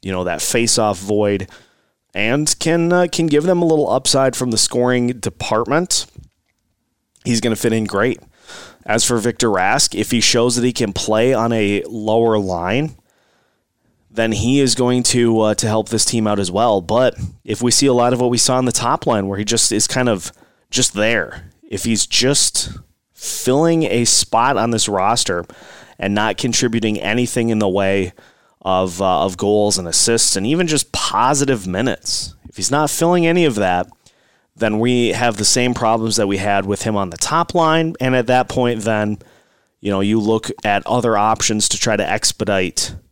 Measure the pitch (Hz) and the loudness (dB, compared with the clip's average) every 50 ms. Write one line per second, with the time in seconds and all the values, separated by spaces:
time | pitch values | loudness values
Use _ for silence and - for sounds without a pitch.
0 | - 92 95 92 90 87 85 76 - - - 120 117 113 - - 113 107 101 90 | -4 -4 -4 -2 -2 -2 -2 -2 -4 -2 0 0 2 2 2 2 2 2 0 -2
1 | 95 98 107 104 104 104 101 98 95 - - - - _ _ _ _ _ _ _ | -2 -2 0 2 2 2 0 -2 -4 -8 -14 -20 -20 _ _ _ _ _ _ _
2 | _ _ _ - 104 110 123 143 151 151 - - - 165 165 170 165 170 175 175 | _ _ _ -2 0 0 0 0 0 -2 -4 -2 0 0 2 2 2 2 4 2
3 | 180 170 - - 165 160 147 147 151 180 185 175 170 165 160 156 151 - 107 135 | 2 0 0 -2 0 2 2 2 2 2 2 2 2 2 2 2 2 2 0 0
4 | 139 - - 139 135 135 123 - 135 123 113 110 - - - 123 123 123 127 123 | 0 0 2 2 2 2 0 -2 -4 -2 0 0 0 0 0 0 0 2 2 2
5 | 120 120 127 123 - 113 - _ - - - 110 117 - 135 156 180 180 - - | 0 0 -2 -4 -6 -8 -8 _ -6 -2 0 0 0 0 0 0 0 0 -2 -4
6 | - - _ - - - _ _ _ _ _ _ _ _ _ _ _ _ _ _ | -4 -6 _ -20 -20 -20 _ _ _ _ _ _ _ _ _ _ _ _ _ _
7 | _ _ _ _ _ - 117 113 101 120 113 - - 120 110 113 110 98 - 98 | _ _ _ _ _ -2 -2 0 0 0 -2 2 0 2 2 2 0 0 0 0
8 | 104 127 120 - - _ _ _ _ - - - - - - _ _ - 107 117 | 0 0 0 -4 -10 _ _ _ _ -20 -20 -18 -18 -20 -20 _ _ -2 0 0
9 | 113 - 123 117 104 120 113 - 123 117 101 92 90 95 113 - - - - - | 2 0 0 0 0 -2 -2 0 0 0 2 2 2 2 2 2 0 0 0 -4
10 | 110 - - 120 107 - - 123 117 120 117 120 120 127 120 - 123 101 95 - | -4 0 0 0 2 2 2 2 2 2 0 0 0 0 0 0 -2 -2 -2 -6
11 | - - 110 110 113 127 135 110 113 117 117 113 107 101 101 101 - - - 113 | -2 0 2 2 2 2 2 2 0 0 0 0 0 2 0 -2 -4 -6 -10 -6
12 | 107 110 110 113 117 117 110 107 101 92 92 85 85 90 98 131 151 156 127 - | -2 0 2 2 4 4 2 2 0 -2 -4 -4 -2 -2 0 0 -2 -4 -8 -14
13 | _ _ _ _ _ _ _ _ _ _ _ _ _ _ _ _ _ _ _ _ | _ _ _ _ _ _ _ _ _ _ _ _ _ _ _ _ _ _ _ _
14 | _ _ - 104 113 113 113 110 110 120 131 143 139 127 123 - 127 120 123 123 | _ _ -2 -2 0 0 0 0 0 2 4 4 4 2 2 2 0 2 2 2
15 | 120 - - 127 120 117 113 110 110 107 107 - - 110 107 110 107 - - 110 | 0 0 2 2 2 4 4 4 2 2 2 0 -2 0 0 -2 -2 -2 -2 -2
16 | - - - 117 110 107 104 101 101 87 87 98 113 123 107 98 87 82 107 120 | -2 0 0 0 0 0 0 0 -2 -2 0 0 2 2 2 0 0 0 0 2
17 | 131 123 - - - - - - _ - 110 104 120 123 113 - 143 139 127 123 | 2 2 0 -2 -10 -10 -10 -12 _ -8 -6 -2 0 0 2 2 2 4 4 4
18 | 120 123 127 120 127 123 120 117 - - 131 127 131 123 113 - 117 120 139 139 | 4 2 2 2 0 0 2 0 0 2 2 0 0 0 -2 -2 -2 0 -2 -2
19 | - 156 123 107 98 98 98 98 107 104 117 117 - - - - 107 - - 127 | 0 0 0 0 0 -2 -4 -6 -4 -2 0 0 0 0 0 0 -2 0 0 0
20 | 127 120 110 95 - - - _ _ _ _ _ _ _ - - 127 - - 101 | 0 0 0 -2 -4 -10 -16 _ _ _ _ _ _ _ -4 -2 -2 -2 0 0
21 | 104 110 117 107 87 - - - - - _ _ _ 330 113 98 - 120 113 104 | 0 2 2 0 -2 -4 -8 -16 -18 -20 _ _ _ -10 -10 -6 -2 -2 0 0
22 | - - - - 120 127 143 139 - - - - - - - - - _ _ _ | -2 -2 0 0 2 2 2 2 0 0 -2 -4 -6 -6 -10 -16 -18 _ _ _
23 | _ _ _ - - - - - - - 127 143 160 170 170 165 160 110 95 120 | _ _ _ -14 -12 -10 -10 -4 0 0 2 2 2 2 2 2 0 0 0 0
24 | 120 113 - - - - - 113 117 131 143 101 110 117 117 110 - - 101 95 | 2 2 2 0 0 0 2 2 2 2 2 0 0 0 0 -2 -2 0 0 0
25 | 92 101 117 120 - - 92 87 87 - - - - - - - - - - _ | 2 2 2 0 0 -2 -2 -4 -6 -8 -14 -20 -20 -20 -20 -20 -20 -20 -14 _
26 | - 98 101 104 107 110 98 - - 127 113 - - - 110 117 107 110 107 104 | -4 -2 0 0 0 0 -2 -2 -4 -2 -2 0 0 0 0 0 -2 -2 -2 -2
27 | - 95 107 123 123 117 - 127 117 117 113 107 107 98 92 98 98 95 98 98 | -2 -2 0 0 0 0 -2 -2 0 0 0 2 0 0 0 0 0 0 0 0
28 | 95 87 - - - - _ _ _ _ _ _ _ 92 95 92 95 92 85 90 | -2 -4 -6 -14 -20 -20 _ _ _ _ _ _ _ 0 0 0 0 -2 -2 -2
29 | 98 95 92 80 78 98 92 90 - 101 104 104 104 104 101 95 90 85 82 - | 0 2 2 2 0 0 -2 -2 0 2 2 2 2 2 0 -2 -4 -2 -2 0
30 | - - 117 113 - - - 98 95 113 147 170 180 165 156 139 - _ - - | 0 2 2 2 0 0 0 -2 -2 -2 0 0 0 0 0 -2 -4 _ -6 -6
31 | - - - 101 113 131 147 139 139 131 135 113 95 92 90 92 117 131 98 - | -6 -2 0 2 2 2 2 0 0 0 -2 -2 -4 -6 -4 -2 -2 -2 -4 -4
32 | - - - - - - - - _ - - - 92 - 135 147 156 143 - - | -6 -8 -6 -6 -8 -10 -14 -18 _ -20 -12 -6 -4 -2 0 0 0 0 0 0
33 | 170 165 180 180 170 165 165 180 170 151 120 104 101 92 90 90 90 - - _ | 2 2 2 2 2 2 2 2 2 2 2 0 0 0 2 0 -2 -4 -10 _
34 | _ - _ _ _ _ _ _ _ _ _ - 113 110 107 107 113 123 123 123 | _ -20 _ _ _ _ _ _ _ _ _ -4 -2 -2 0 0 0 2 2 2
35 | 120 113 85 104 123 120 110 101 107 101 - 123 123 123 123 104 120 110 113 113 | 2 0 0 0 0 0 0 0 0 0 0 2 2 0 0 0 2 2 2 2
36 | 110 113 104 113 107 98 101 92 95 104 101 98 95 95 104 - - 113 107 104 | 0 -2 0 0 0 0 0 -2 0 0 0 0 0 -2 -4 -4 -2 -4 -2 -2
37 | 98 92 85 - - - 147 165 170 - - 180 165 156 156 165 165 160 165 - | -4 -4 -4 -6 -4 -2 0 -2 -2 0 0 0 2 2 2 2 0 -2 -4 -2
38 | 127 131 127 127 120 110 127 127 123 - - - 123 120 120 110 101 113 110 107 | -2 0 0 0 2 2 2 2 2 0 -2 0 0 0 0 -2 -2 -2 0 0
39 | 107 104 107 101 - - _ _ _ _ _ _ _ _ _ _ - 101 101 95 | 0 -2 -4 -6 -10 -20 _ _ _ _ _ _ _ _ _ _ -4 -2 -2 0
40 | 98 101 107 113 104 104 110 110 - - 107 - - 107 101 101 - - 113 123 | 0 0 0 0 2 2 0 0 0 -4 -10 -4 -2 0 0 0 0 0 -2 0
41 | 117 120 110 101 104 110 110 110 - - 113 107 104 - - - - 123 107 104 | 2 2 2 2 2 2 2 0 0 -2 0 0 0 -2 -2 -2 0 0 0 0
42 | 101 78 95 107 - - - _ 110 95 104 95 92 87 - - - - - - | 0 -2 -2 -2 -2 -4 -4 _ -2 -2 0 0 0 -2 -2 -4 -6 -6 -8 -14
43 | _ _ | _ _